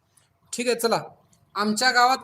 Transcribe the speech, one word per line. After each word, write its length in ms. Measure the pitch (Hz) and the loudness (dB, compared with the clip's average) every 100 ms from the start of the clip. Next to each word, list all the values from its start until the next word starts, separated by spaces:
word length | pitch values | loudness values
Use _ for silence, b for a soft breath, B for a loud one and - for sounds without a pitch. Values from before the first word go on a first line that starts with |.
| _ _ _ _ _ | _ _ _ _ _
ठीक 140 | - 247 | -6 -4
आहे, 140 | 233 | -2
चला. 220 | 233 185 - - _ _ _ | -2 -2 -6 -18 _ _ _
आमच्या 360 | 190 214 214 254 | -4 -2 0 0
गावात 280 | 247 240 262 | 4 4 2